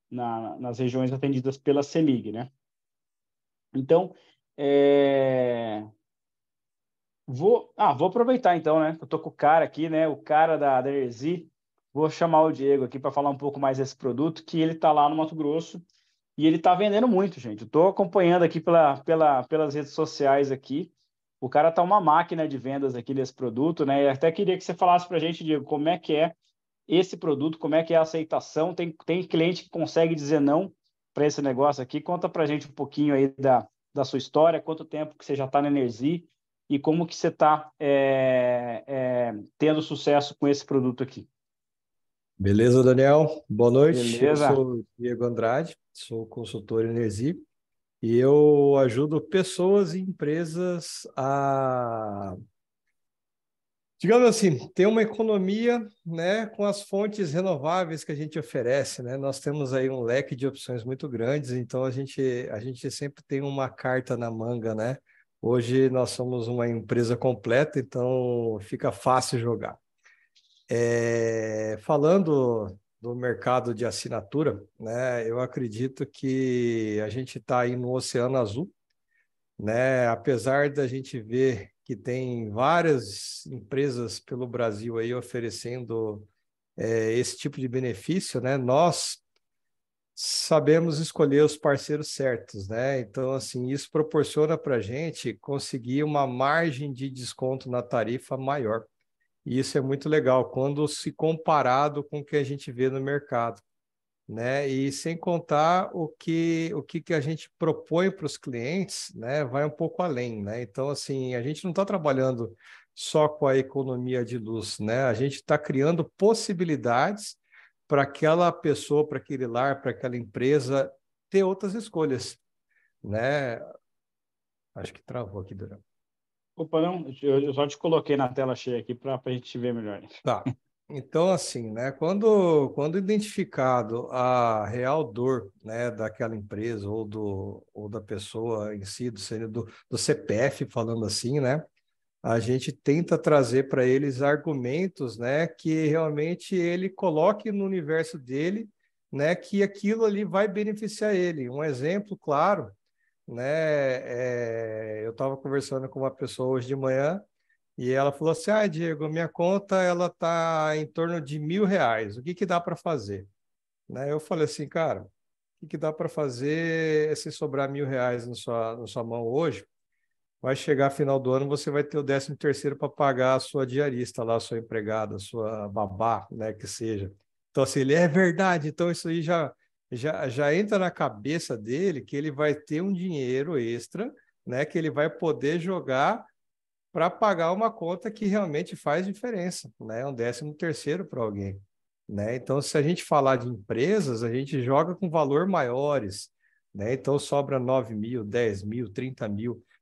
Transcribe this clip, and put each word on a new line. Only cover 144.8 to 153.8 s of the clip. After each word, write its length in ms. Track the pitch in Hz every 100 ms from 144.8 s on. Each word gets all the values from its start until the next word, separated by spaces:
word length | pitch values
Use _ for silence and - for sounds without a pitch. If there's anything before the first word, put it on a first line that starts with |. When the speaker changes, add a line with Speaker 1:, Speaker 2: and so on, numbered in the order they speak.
| 185 - 131 110
Speaker 2:
né, 300 | 120 143 165
que 400 | - 165 160 156
realmente 680 | 156 160 147 156 175 - 190
ele 340 | 170 175 190
coloque 600 | 190 190 156 175 214 220
no 140 | 202 196
universo 520 | 190 147 160 160 160
dele, 520 | 123 131 165 214 226 _ _ _ _
né, 240 | 139 147 175
que 260 | - 202
aquilo 440 | 196 196 202 226 226
ali 180 | 202
vai 240 | 202 185 214
beneficiar 640 | 190 214 214 220 - 214
ele. 360 | 196 175 160 123
Um 140 | 131
exemplo 520 | 156 127 143 196 208 190
claro, 540 | - 143 175 196 113 - _ _ _ _ -
né, 160 | 120
é, 1600 | 131 156 156 147